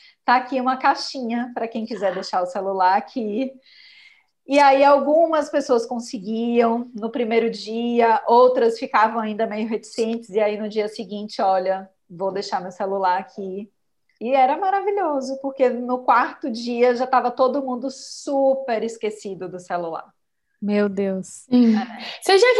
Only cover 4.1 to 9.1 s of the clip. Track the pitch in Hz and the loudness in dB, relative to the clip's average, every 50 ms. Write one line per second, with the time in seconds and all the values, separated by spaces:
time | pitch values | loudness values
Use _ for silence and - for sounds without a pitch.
4.1 | _ _ _ _ _ _ _ - 269 285 285 277 269 277 277 285 285 277 247 294 | _ _ _ _ _ _ _ 2 4 6 6 6 6 8 8 6 6 6 4 4
5.1 | 302 320 339 330 320 311 285 294 - 294 277 - 254 233 233 - 247 233 240 - | 4 4 4 4 2 0 -2 0 -2 -2 0 2 0 0 0 -2 -8 -8 -8 -10
6.1 | - 214 180 208 226 226 233 240 240 240 233 226 226 240 240 - - 208 208 226 | -10 -10 -8 -6 -4 -4 -2 0 2 2 4 2 2 -2 -4 -8 -10 -8 -8 -6
7.1 | - 277 240 214 226 226 226 226 - - - 208 220 233 233 240 240 233 233 226 | -4 -4 -2 0 0 2 0 0 -4 -6 -10 -8 -6 -4 -4 -2 2 2 4 4
8.1 | 220 - - - 233 247 254 254 254 262 233 226 226 - 277 262 - 214 214 233 | 2 2 2 4 6 6 6 6 4 4 2 0 0 -2 -6 0 2 2 2 2